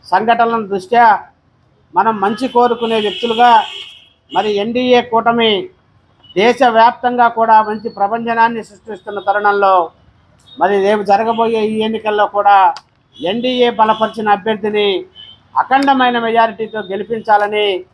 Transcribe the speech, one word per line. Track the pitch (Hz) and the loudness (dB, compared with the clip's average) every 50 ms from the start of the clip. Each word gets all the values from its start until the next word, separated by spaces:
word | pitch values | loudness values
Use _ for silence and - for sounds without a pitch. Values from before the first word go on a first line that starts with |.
| _ | _
సంఘటనల | - 175 185 220 220 233 226 233 233 233 226 220 190 | -2 -2 0 2 2 2 2 2 0 0 -4 -4 -4
దృష్ట్యా | 202 196 180 - 240 233 240 220 202 180 - - _ _ _ _ _ _ _ _ _ _ _ _ - | -6 -8 -6 0 2 4 4 4 4 2 -2 -14 _ _ _ _ _ _ _ _ _ _ _ _ -2
మనం | 170 - 220 226 202 180 | 0 0 0 0 -2 -2
మంచి | 202 226 202 262 247 - | -4 -2 -4 -6 -2 0
కోరుకునే | 240 240 240 233 - 226 226 226 220 208 | 2 2 2 0 -2 -4 -2 -2 -2 -2
వ్యక్తులుగా | 208 180 - - 233 226 226 240 240 233 220 196 - - - - - - - _ _ _ _ _ _ | -4 -6 -4 -6 -4 0 2 4 6 6 4 2 0 -10 -16 -18 -18 -20 -20 _ _ _ _ _ _
మరి | - 175 202 214 202 202 202 | -4 -4 -2 -2 -2 -2 -4
ఎన్డీఏ | 226 233 247 254 247 247 240 233 247 | -4 -4 -2 2 2 2 2 2 0
కూటమి | 226 226 220 233 233 233 226 220 208 185 180 - _ _ _ _ _ _ _ _ _ _ _ _ - | -2 0 0 0 0 2 0 0 0 -2 -4 -8 _ _ _ _ _ _ _ _ _ _ _ _ -4
దేశవ్యాప్తంగా | 180 202 240 240 240 262 247 220 226 226 233 240 - - 247 247 240 240 233 233 | 0 2 2 2 2 0 2 4 4 4 4 2 0 -4 -4 0 2 0 0 2
కూడా | 226 226 220 220 220 214 208 | 0 2 4 4 4 4 2
మంచి | 214 214 220 226 | -6 -8 -8 -12
ప్రభంజనాన్ని | - 196 202 196 220 233 233 233 233 226 226 226 233 226 202 | -6 -4 -4 -4 -2 -4 -4 -4 0 0 0 0 0 -6 -12
సృష్టిస్తున్న | - 208 185 _ 220 214 185 _ 214 202 202 185 | -14 -20 _ _ -16 -16 -14 _ -12 -12 -6 -2
తరుణంలో | 202 196 208 208 208 202 202 202 190 190 185 170 165 _ _ _ _ _ _ _ _ _ _ _ _ - | -2 -2 0 0 0 0 2 2 4 4 2 0 -2 _ _ _ _ _ _ _ _ _ _ _ _ -6
మరి | - 165 190 202 202 190 | -2 -2 0 0 0 2
రేపు | 196 214 214 202 190 | 0 0 0 0 0
జరగబోయే | 196 202 220 226 226 220 233 226 233 220 214 214 220 | 0 0 0 -2 -2 0 0 -2 0 -2 -2 -2 -2
ఈ | 220 214 | -2 -4
ఎన్నికల్లో | 220 220 214 220 214 208 208 208 - - | -4 -4 -4 -4 -4 -2 0 -2 -2 -2
కూడా | 202 208 202 202 196 190 175 165 - _ _ _ _ _ _ _ | 0 2 4 4 6 4 2 0 -2 _ _ _ _ _ _ _
ఎన్డీఏ | - 139 170 202 240 233 254 254 247 247 240 226 196 | -8 -6 -4 -4 -2 -2 -4 0 0 0 0 2 0
బలపరిచిన | 220 220 214 220 220 208 - 226 214 208 208 | 0 0 2 0 -2 -6 -4 -6 -2 0 -2
అభ్యర్థిని | 196 180 220 220 208 202 214 208 208 208 202 190 180 - - _ - - - - _ _ _ _ - | 0 0 -4 -4 -4 -4 -4 -2 0 0 0 -2 -2 -6 -10 _ -20 -20 -20 -20 _ _ _ _ -4
అఖండమైన | 156 - 254 269 277 277 269 254 254 247 240 233 233 | -2 0 0 0 2 2 2 2 2 0 0 -2 -2
మెజారిటీతో | 226 226 233 226 226 214 190 220 214 220 214 202 180 | 0 2 2 2 0 0 -8 -10 -10 -8 -12 -10 -8
గెలిపించాలని | 196 208 202 202 233 220 - 226 214 208 208 208 214 208 208 202 190 185 185 _ | -8 -10 -8 -8 -8 -8 -2 0 0 0 0 0 -2 -2 -2 -2 -2 -6 -8 _